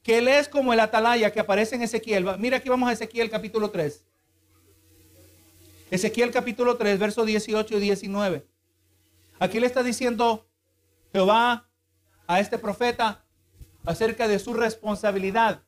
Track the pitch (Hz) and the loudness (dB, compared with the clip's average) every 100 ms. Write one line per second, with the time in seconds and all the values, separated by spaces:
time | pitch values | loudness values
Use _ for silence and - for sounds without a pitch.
0 | - 226 240 285 285 294 262 226 220 226 | 2 2 4 4 2 0 2 4 4 2
1 | 226 240 208 214 208 196 220 247 226 226 | 2 2 2 0 0 0 0 -2 -4 -4
2 | 220 202 185 185 240 254 254 254 247 233 | -2 -2 0 -2 -2 -2 0 0 0 -2
3 | 220 233 226 214 208 220 208 185 151 - | -6 -4 -2 -4 -4 -4 -2 -2 -4 -6
4 | _ _ _ _ _ _ _ _ _ _ | _ _ _ _ _ _ _ _ _ _
5 | _ - - _ _ _ - - - 185 | _ -20 -20 _ _ _ -20 -20 -6 -2
6 | 208 233 240 247 247 233 240 240 208 196 | -2 0 0 0 -4 0 0 2 0 2
7 | 208 214 220 214 208 214 214 214 202 196 | 0 0 0 0 -2 -4 -2 -2 0 -2
8 | 190 202 208 151 - _ _ _ _ _ | -2 -4 -2 -4 -10 _ _ _ _ _
9 | _ _ _ _ 180 226 247 254 247 226 | _ _ _ _ -2 0 0 0 -2 -2
10 | 247 226 233 220 _ _ _ _ _ _ | -2 0 0 0 _ _ _ _ _ _
11 | _ 196 190 226 240 233 _ _ _ _ | _ 0 4 4 2 -2 _ _ _ _
12 | _ _ - 180 202 226 214 196 240 240 | _ _ -2 0 0 -4 -6 -2 -2 0
13 | 226 202 _ _ _ _ - _ 165 165 | -4 -4 _ _ _ _ -20 _ -6 -2
14 | 226 226 220 196 247 226 226 220 214 202 | -2 0 0 0 -2 -2 -2 -2 -6 -2
15 | 214 196 190 220 226 160 | 0 0 0 2 2 0